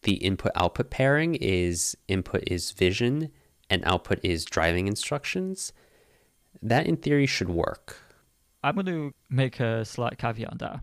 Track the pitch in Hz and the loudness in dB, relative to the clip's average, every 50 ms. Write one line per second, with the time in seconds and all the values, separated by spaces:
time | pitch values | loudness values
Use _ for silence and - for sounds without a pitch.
0 | _ - 98 - - 95 95 92 - - - - 90 87 - - - - - - | _ 2 0 2 2 0 0 2 0 -2 2 2 2 2 2 0 -4 -4 0 2
1 | 131 135 139 147 160 170 165 143 - - 95 90 90 87 87 85 - - - _ | 4 4 4 4 2 0 0 0 0 2 2 2 2 2 0 0 -2 -4 -6 _
2 | _ - 98 95 87 - - 95 - - 90 87 - - - - 92 90 92 101 | _ -2 0 0 0 0 -4 -4 -2 -2 -4 -4 -4 -6 -2 2 2 2 4 2
3 | 120 120 135 151 160 151 - _ _ _ _ _ _ _ 98 92 - - 95 87 | 2 2 2 0 -2 -6 -8 _ _ _ _ _ _ _ -2 0 2 2 2 0
4 | - - 98 90 - 95 87 80 78 - - - 80 82 85 90 92 98 104 - | 2 -2 -4 -2 0 -2 -2 -2 -2 -2 0 2 2 4 2 2 2 0 -2 -4
5 | - - 143 147 - - - 185 185 185 190 185 - - - _ _ _ _ _ | -4 -4 -4 -6 -4 -4 -4 -4 -4 -4 -6 -8 -10 -12 -12 _ _ _ _ _
6 | _ _ _ _ _ _ _ _ _ _ _ - - 110 117 131 165 170 165 160 | _ _ _ _ _ _ _ _ _ _ _ -10 -2 2 2 2 4 2 0 0
7 | - 143 147 143 139 135 - - 95 90 87 85 - - - - _ - - - | 2 2 4 4 4 2 2 0 -2 0 0 0 0 -2 -4 -8 _ -20 -20 -20
8 | - _ _ _ _ _ _ _ _ _ _ _ - 139 147 196 190 185 175 160 | -20 _ _ _ _ _ _ _ _ _ _ _ -2 -2 -2 0 -2 -2 -2 -4
9 | 151 143 135 _ _ _ 135 127 135 127 - - 127 113 113 113 110 - - - | -4 -6 -8 _ _ _ 0 0 0 0 0 -2 0 0 0 0 -2 -4 -6 -4
10 | 120 120 - - - 120 113 110 110 - - - - - - 147 | -4 -4 -4 -4 -4 -4 -4 -4 -8 -10 -10 -10 -10 -8 -10 -10